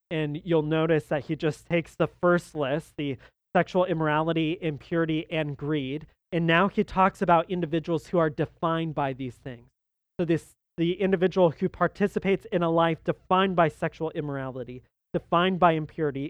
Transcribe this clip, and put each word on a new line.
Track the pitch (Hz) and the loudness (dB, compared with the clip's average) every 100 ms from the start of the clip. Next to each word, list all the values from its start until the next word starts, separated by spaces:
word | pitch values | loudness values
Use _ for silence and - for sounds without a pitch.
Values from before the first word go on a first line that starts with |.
| _ | _
and | 156 151 147 | -4 -4 -6
you'll | 185 165 | 0 0
notice | 151 160 160 156 - | 2 0 2 0 0
that | 151 - | -4 -4
he | 156 | -4
just | 160 151 - | -4 -4 -4
takes | 170 156 - | -4 -2 -2
the | 160 | -4
first | - 180 175 - 156 | 0 2 2 0 -6
list, | 135 151 - - | -4 -4 -6 -8
the | 143 127 - _ _ 185 | -6 -6 -12 _ _ 0
sexual | 165 185 180 | 0 0 0
immorality, | 165 156 151 160 165 156 170 | 0 0 2 0 0 -2 -2
impurity, | 170 143 - 170 165 156 - | -6 -8 -4 -2 0 -2 -4
and | 160 151 139 | -4 -6 -6
greed, | 143 151 131 147 - _ _ | -4 -4 -4 -8 -12 _ _
and | 170 165 | -2 2
now | 165 190 | 4 4
he | - | 0
talks | 202 - 190 - | -2 2 2 2
about | 180 170 170 | 2 4 2
individuals | 180 165 165 151 160 - | -4 -2 -4 -2 -4 -2
who | 180 | 0
are | 160 | 0
defined | 147 151 - 165 165 165 | 0 -6 -4 -4 -2 -4
by | 151 143 | -4 -4
these | 131 131 - | -4 -10 -12
things. | 139 120 123 _ _ _ _ - | -16 -18 -20 _ _ _ _ -6
So | 165 | 0
this, | 165 - _ _ - | 0 -2 _ _ -4
the | 170 | -2
individual | 185 190 190 185 196 175 | 0 0 2 0 4 2
who | - 185 | 2 -4
participates | - 170 - 202 - 190 190 - | 0 -2 0 -2 0 -2 -2 -2
in | 180 | -2
a | 170 | 0
life | 165 165 165 - | 2 2 0 -4
defined | 156 _ 185 196 175 | -6 _ 0 2 2
by | 160 | 0
sexual | - 165 - 160 | 0 -6 -6 -6
immorality, | 165 151 139 131 127 123 123 - _ _ | -6 -6 -8 -8 -10 -12 -14 -18 _ _
defined | 165 - 170 185 185 | -8 0 2 2 4
by | 175 | 4
impurity, | 160 156 - 151 135 135 | 4 -2 -4 -4 -4 -6